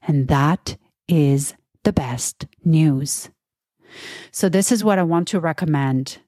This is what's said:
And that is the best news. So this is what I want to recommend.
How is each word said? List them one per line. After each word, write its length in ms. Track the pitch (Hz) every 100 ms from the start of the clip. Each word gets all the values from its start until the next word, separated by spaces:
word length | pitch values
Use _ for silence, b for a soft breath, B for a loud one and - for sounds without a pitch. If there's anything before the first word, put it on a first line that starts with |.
And 240 | - 147 131
that 500 | 143 143 180 - - _ _ -
is 460 | 170 143 139 143 - _ _
the 100 | -
best 520 | - 131 123 - - - _
news. 640 | 170 160 156 135 139 - - _ _ _ _ _ B B B B B
So 180 | - 196
this 220 | 185 196
is 120 | 233
what 160 | 214 190
I 40 |
want 240 | 175 170 175
to 100 | 196
recommend. 800 | 165 160 170 147 139 131 135 -